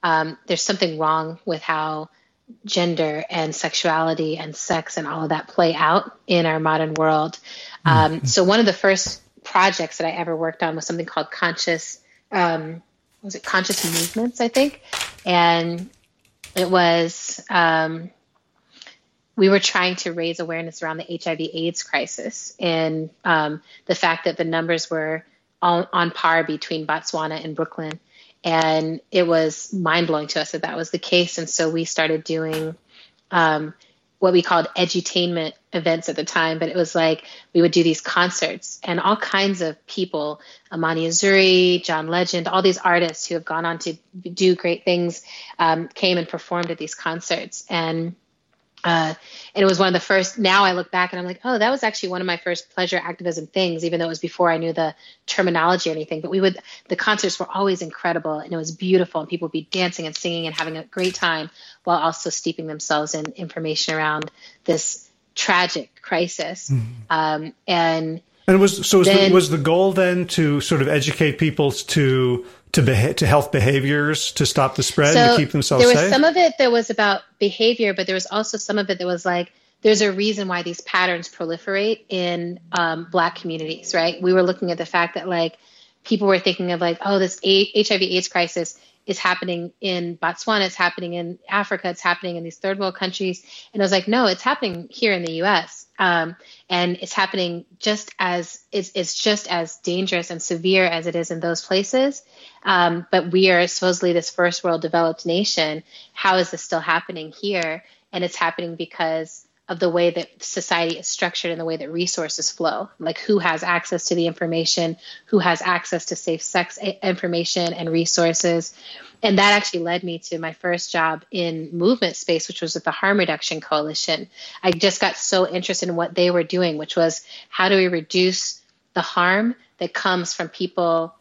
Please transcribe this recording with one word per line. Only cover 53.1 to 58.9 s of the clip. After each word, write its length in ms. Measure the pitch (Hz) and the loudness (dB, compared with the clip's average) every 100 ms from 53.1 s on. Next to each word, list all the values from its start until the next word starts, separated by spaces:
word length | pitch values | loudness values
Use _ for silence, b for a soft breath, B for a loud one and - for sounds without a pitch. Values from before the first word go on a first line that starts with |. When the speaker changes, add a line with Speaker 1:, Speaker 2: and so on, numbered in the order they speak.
| 170 175 160 156 | -6 -4 -4 -4
Speaker 1:
things," 380 | - 185 165 | 0 0 0
even 160 | 165 170 | -2 -2
though 60 | 165 | -2
it 20 | |
was 100 | 160 | -4
before 320 | 170 - 175 | -8 0 2
I 80 | 165 | 2
knew 140 | 165 | -2
the 240 | 160 160 - b b | -2 -2 -4 b b
terminology 640 | - - 185 170 165 180 170 | -8 0 2 2 2 2 0
or 40 | |
anything. 280 | 156 156 160 | -4 -6 -8
But 120 | 156 | -4
we 80 | 190 | 2
would, 180 | 190 185 B B _ | 2 0 B B _
the 80 | 196 | -4
concerts 420 | - 208 196 - | 0 0 0 -4
were 100 | 185 | -6
always 320 | 190 202 185 | -2 0 0
incredible 600 | 165 - 180 170 160 151 | -4 -6 -2 -2 -2 -6
and 120 | - | -6
it 40 | 170 | -6
was 160 | 160 | -6
beautiful 480 | 160 185 | -6 2